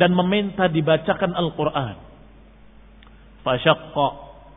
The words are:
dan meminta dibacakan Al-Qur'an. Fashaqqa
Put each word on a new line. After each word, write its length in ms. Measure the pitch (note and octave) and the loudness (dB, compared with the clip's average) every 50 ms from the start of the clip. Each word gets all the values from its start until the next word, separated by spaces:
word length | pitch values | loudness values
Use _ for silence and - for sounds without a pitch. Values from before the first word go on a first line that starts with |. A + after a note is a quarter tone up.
dan 160 | F3+ F3+ F3+ | 2 4 4
meminta 480 | F3+ F3+ F3+ G3+ G#3 G3+ G3 - F#3+ F#3 | 4 2 2 2 0 -2 -2 -2 0 0
dibacakan 720 | F3 D#3 D#3+ D3+ D#3+ D#3+ D3+ D#3 G#3 F#3+ - G3 F3 F3 | 2 2 2 2 2 2 2 2 -2 -2 0 -2 -2 -2
Al-Qur'an. 640 | D#3+ F3 D#3 - - D3+ D#3 - C#3+ C3 G#2+ F#2 - - - - - - - - - - - - - - - - - - - - - - - - - - - - - - | -2 -4 -4 -2 -2 -4 -2 -2 -4 -6 -6 -8 -12 -18 -20 -20 -20 -20 -20 -20 -20 -20 -20 -20 -20 -20 -20 -20 -20 -20 -20 -20 -20 -20 -20 -20 -20 -20 -20 -14 -6 -2
Fashaqqa 880 | C3 B2+ B2 - D#3+ D3 - - - - D3 C#3+ B2+ - - - - - - - - - | -2 -2 2 2 2 2 0 -2 -8 -2 -2 -2 -2 -2 -6 -18 -20 -20 -20 -20 -20 -20